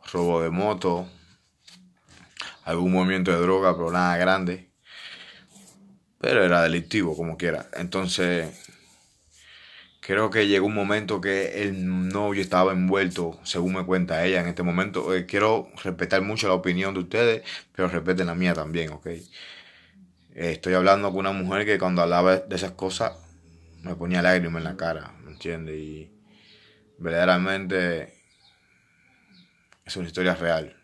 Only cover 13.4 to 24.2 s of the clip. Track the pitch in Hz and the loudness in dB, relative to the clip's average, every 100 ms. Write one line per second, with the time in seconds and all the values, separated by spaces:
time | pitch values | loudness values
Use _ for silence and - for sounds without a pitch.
13.4 | - 90 90 92 90 92 87 80 87 92 | -8 -2 -2 -2 0 0 0 0 2 2
14.4 | 87 85 87 87 101 92 78 92 87 101 | 0 -2 -2 0 0 -2 -2 -2 -2 0
15.4 | 107 113 - - 98 85 87 95 98 107 | 2 2 -2 -10 -8 -4 0 0 0 -2
16.4 | 104 92 92 90 95 98 87 110 120 113 | 0 2 2 -2 -2 -4 -4 2 2 2
17.4 | - - - - 92 87 82 92 87 85 | -4 -16 -16 -4 -2 -2 -2 0 0 0
18.4 | 90 80 78 82 80 76 - 82 - - | 0 0 -2 -4 -6 -8 -12 -12 -14 -20
19.4 | - - - - _ _ - _ _ - | -20 -20 -20 -20 _ _ -20 _ _ -8
20.4 | 85 80 92 92 92 101 101 92 95 98 | -6 -4 0 4 6 6 4 -2 -2 -2
21.4 | 92 98 104 101 92 90 85 87 92 92 | -2 -2 0 0 2 2 2 4 6 4
22.4 | - 92 92 90 95 - 113 - - - | 2 -6 -6 -6 -6 -4 -4 -6 -20 -20
23.4 | - - - - 85 87 87 90 | -20 -20 -20 -18 -12 -8 -2 0